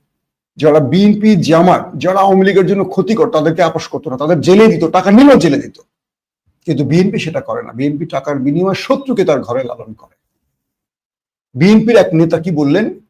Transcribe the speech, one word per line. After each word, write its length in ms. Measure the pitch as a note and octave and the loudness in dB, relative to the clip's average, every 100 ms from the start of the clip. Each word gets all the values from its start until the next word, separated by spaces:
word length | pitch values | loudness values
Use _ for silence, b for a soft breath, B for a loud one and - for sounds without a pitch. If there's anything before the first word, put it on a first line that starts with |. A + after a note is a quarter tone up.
| _ _ _ _ _ - | _ _ _ _ _ -2
যারা 240 | D3 D#3 | 2 2
বিএনপি, 560 | C3 F3+ G#3 G#3 G#3+ G3 | 2 2 2 2 2 2
জামাত, 540 | C#3 D#3+ F3+ C3+ - | 2 2 2 0 -4
যারা 260 | - D#3 F#3+ | -8 -4 0
আওয়ামী 260 | G3 F#3+ F#3+ | 2 2 2
লীগের 200 | F#3+ F3+ | 2 0
জন্য 180 | G3 | 0
ক্ষতিকর, 460 | F#3 - F#3 A3 D3+ | -4 -4 -2 0 0
তাদেরকে 320 | D#3 D3+ E3 | 0 -2 0
আপোস 260 | E3 E3 - | -2 -4 -8
করতো 220 | C#3 - | -10 -10
না, 60 | B2+ | -6
তাদের 240 | D3+ E3+ | -2 0
জেলে 260 | B2 G3 A3 | 2 4 4
দিত, 180 | D#3+ | 2
টাকা 260 | E3 F#3 F#3 | 0 0 4
নিলেও 260 | G#3+ C#4+ B3+ | 6 6 6
জেলে 220 | D#3+ C#3 | 2 -2
দিত। 220 | - - _ _ _ _ _ _ _ _ | -6 -16 _ _ _ _ _ _ _ _
কিন্তু 200 | - C3+ | -6 -4
বিএনপি 340 | B2+ E3 G3+ A3 | 0 0 0 -2
সেটা 220 | D#3+ C#3 | -8 -8
করে 220 | - A#2 | -8 -10
না। 100 | A#2+ | -10
বিএনপি 340 | A#2 C#3+ D3 E3 | -6 -6 -4 -8
টাকার 320 | C#3+ D3 C#3+ | -8 -6 -6
বিনিময়ে 360 | C3 D#3+ F#3+ | -4 -2 -2
শত্রুকে 500 | F#3 - C4+ C4+ G3+ | -4 -4 -4 -4 -2
তার 160 | F3+ C#3 | -2 -2
ঘরে 240 | A#2 B2 | -4 -8
লালন 280 | B2 - A2 | -8 -12 -18
করে। 220 | G#2+ _ _ _ _ _ _ _ _ _ _ _ _ _ _ _ | -20 _ _ _ _ _ _ _ _ _ _ _ _ _ _ _
বিএনপির 420 | B2 F3+ A3 A3 A3 | -2 2 4 4 2
এক 180 | F3+ | 2
নেতা 260 | D#3+ E3 E3 | 0 0 -2
কি 100 | D#3+ | -4
বললেন, 500 | D3+ C#3+ E3+ B3 - _ | -2 0 0 -2 -8 _